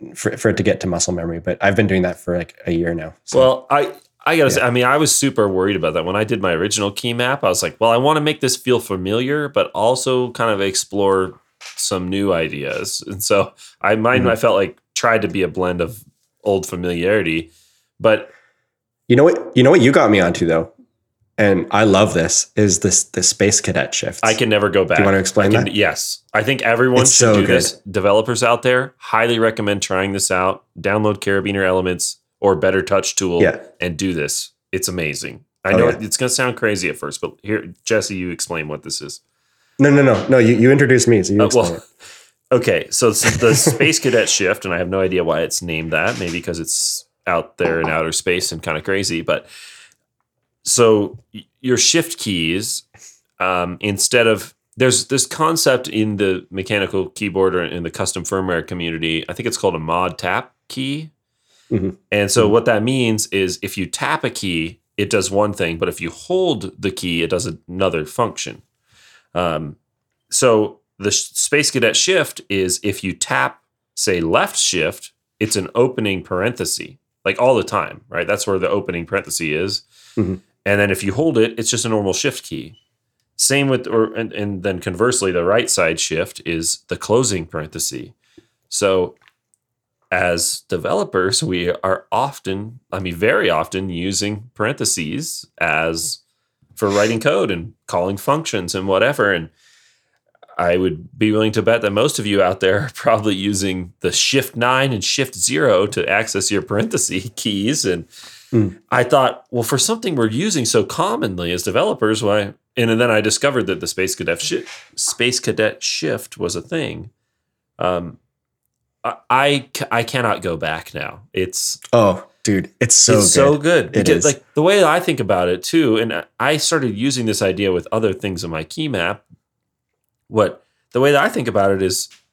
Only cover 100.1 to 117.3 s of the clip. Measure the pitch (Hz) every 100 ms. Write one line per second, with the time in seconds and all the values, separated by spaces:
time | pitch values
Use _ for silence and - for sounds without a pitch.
100.1 | _ _ _ - - 87 90 92 80 -
101.1 | - 107 107 110 110 110 113 101 101 143
102.1 | - 104 98 90 82 92 101 139 - -
103.1 | 110 107 95 101 98 98 92 90 - -
104.1 | - - 135 - 117 123 131 135 110 90
105.1 | - 131 - - 143 139 92 104 - -
106.1 | 101 110 98 - 101 - 104 226 180 -
107.1 | 92 107 - 113 101 104 147 95 85 80
108.1 | - - - - 117 101 - - 127 120
109.1 | 143 131 - - 120 113 135 - 226 226
110.1 | 143 113 113 214 170 110 117 95 - 185
111.1 | 226 110 90 87 87 - 104 202 - 110
112.1 | 107 107 104 101 - _ - 117 113 123
113.1 | 107 104 - 143 127 95 87 85 - 92
114.1 | - 82 85 - 175 - - - - -
115.1 | - 123 123 - 110 110 - - - 156
116.1 | 113 - - 87 87 117 165 131 82 95
117.1 | _ _